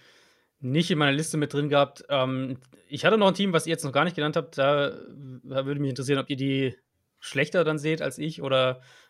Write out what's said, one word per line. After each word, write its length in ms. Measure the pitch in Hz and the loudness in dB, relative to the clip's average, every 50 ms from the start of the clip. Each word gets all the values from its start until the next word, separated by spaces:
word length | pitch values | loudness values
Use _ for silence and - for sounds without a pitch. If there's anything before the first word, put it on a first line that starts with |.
| _ _ _ _ _ _ _ _ _ _ _ _ | _ _ _ _ _ _ _ _ _ _ _ _
nicht 300 | 131 123 135 160 170 175 | -4 0 0 2 2 2
in 80 | 185 151 | 2 2
meiner 140 | 151 143 139 | 2 2 2
Liste 200 | 143 160 156 - | 0 -2 -2 -2
mit 160 | 156 147 143 | -2 -2 -2
drin 160 | - 143 147 147 | -2 -2 0 2
gehabt. 360 | 143 143 143 139 - - - - | 4 2 2 2 -2 -10 -8 -2
Ähm, 500 | 143 135 131 131 131 131 131 127 131 131 - _ _ - _ - | 0 0 0 0 -2 -4 -4 -6 -8 -10 -14 _ _ -20 _ -12
ich 160 | 143 143 - | -4 0 2
hatte 140 | 175 214 220 | 4 4 6
noch 100 | 202 190 | 6 4
ein 60 | 175 | 4
Team, 180 | 185 202 196 | 2 2 2
was 140 | 170 160 - | 2 0 0
ihr 40 | 160 | 0
jetzt 140 | 165 160 - | -4 -2 -2
noch 80 | 139 | 0
gar 120 | 123 139 156 | 2 2 2
nicht 120 | 180 170 | 2 0
genannt 200 | - 147 151 151 | -2 -2 -2 0
habt. 220 | 170 156 - - 139 | -2 -2 -4 -2 0
Da, 400 | 135 143 147 143 143 139 - - - - - 143 143 131 127 127 | 2 4 4 4 2 0 -2 -6 -14 -18 -18 -18 -16 -16 -16 -16
da 240 | - 139 131 135 135 | -12 -8 -4 -4 -2
würde 140 | 135 147 143 | -2 -2 -2
mich 100 | 147 135 | -2 -2
interessieren, 280 | 123 139 135 127 143 139 | -2 -2 0 0 0 0
ob 120 | 131 - | 0 -2
ihr 60 | 143 | -4
die 400 | 127 135 139 135 135 135 127 123 - _ _ _ _ _ _ _ _ | -2 -2 0 0 0 0 -2 -4 -6 _ _ _ _ _ _ _ _
schlechter 460 | - - - 135 151 160 - 185 165 | -14 -6 -2 -2 0 0 2 2 2
dann 140 | 156 156 151 | 2 0 -2
seht 240 | 143 156 160 160 | -2 -2 -2 -2
als 160 | 151 143 131 - | -4 -4 -6 -6
ich 240 | 147 160 156 175 | -8 -8 -8 -6
oder, 380 | 160 135 131 131 131 131 127 131 - - - - _ | -2 0 2 2 2 2 0 -4 -10 -20 -20 -20 _